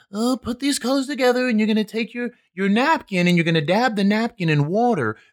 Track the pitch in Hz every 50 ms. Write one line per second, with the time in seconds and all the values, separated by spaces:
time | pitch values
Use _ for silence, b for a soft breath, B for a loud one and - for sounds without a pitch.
0 | b b 196 208 226 247 262 254 - - 247 247 277 285 277 - - 233 269 277
1 | 269 247 294 226 269 247 240 254 254 254 233 214 220 214 220 220 214 214 - 220
2 | 233 226 - 240 240 233 240 b b b b 170 196 196 202 233 262 302 330 -
3 | - - 196 180 175 175 180 170 165 165 165 160 151 147 180 214 247 262 226 202
4 | 196 196 214 214 226 240 - - 180 160 151 147 143 147 180 214 240 247 233 165
5 | 120 107 110 b b b